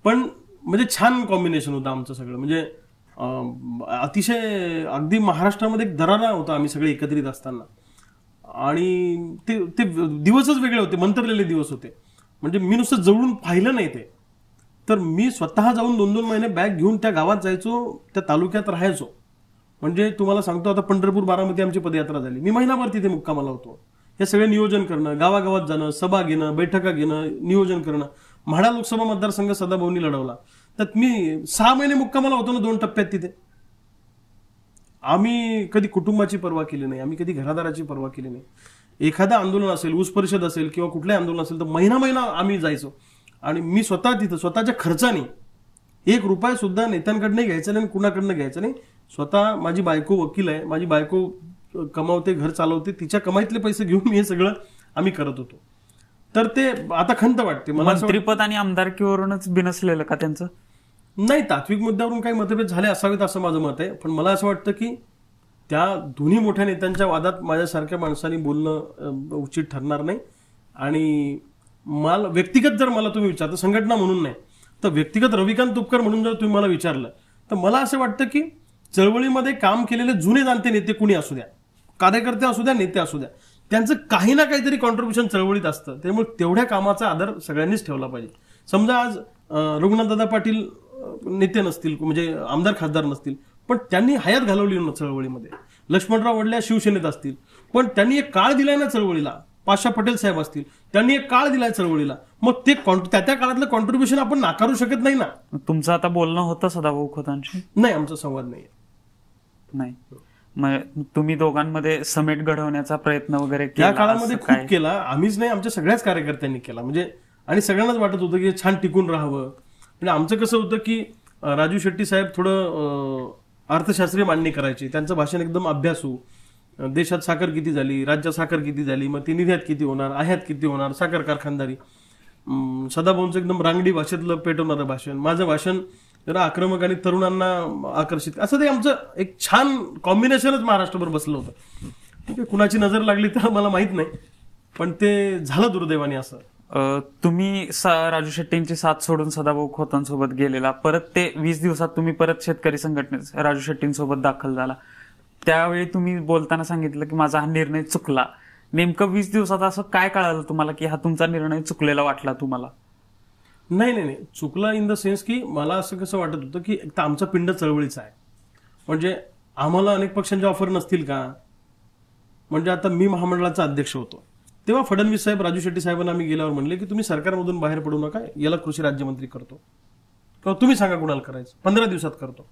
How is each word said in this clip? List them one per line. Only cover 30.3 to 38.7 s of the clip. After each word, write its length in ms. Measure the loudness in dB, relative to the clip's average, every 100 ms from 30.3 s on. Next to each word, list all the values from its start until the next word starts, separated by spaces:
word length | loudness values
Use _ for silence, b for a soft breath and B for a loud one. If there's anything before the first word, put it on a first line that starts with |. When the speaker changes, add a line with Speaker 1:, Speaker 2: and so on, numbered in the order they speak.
| -10 b b b -4
Speaker 1:
तर 60 | -2 2
मी 500 | 2 2 0 -2 -6
सहा 280 | 4 4
महिने 200 | 4 2
मुक्कामाला 400 | 2 2 0 2
होतो 180 | 0 0
ना 60 | -2
दोन 200 | 0 -2
टप्प्यात 280 | -2 -2 -2
तिथे. 220 | -4 -6 -14 _ _ _ _ _ _ _ _ _ _ _ _ _ _ _ _
आम्ही 640 | 0 2 4 2 0 -2 0
कधी 160 | 0 2
कुटुंबाची 480 | 0 2 2 2 0
पर्वा 260 | -2 -2
केली 240 | -4 -4 -6
नाही, 140 | -6
आम्ही 160 | -6 -4
कधी 120 | -4
घरादाराची 500 | -4 -4 -4 -4 -6
पर्वा 260 | -8 -8 -8
केली 200 | -10 -12
नाही. 140 | -14 -18 b b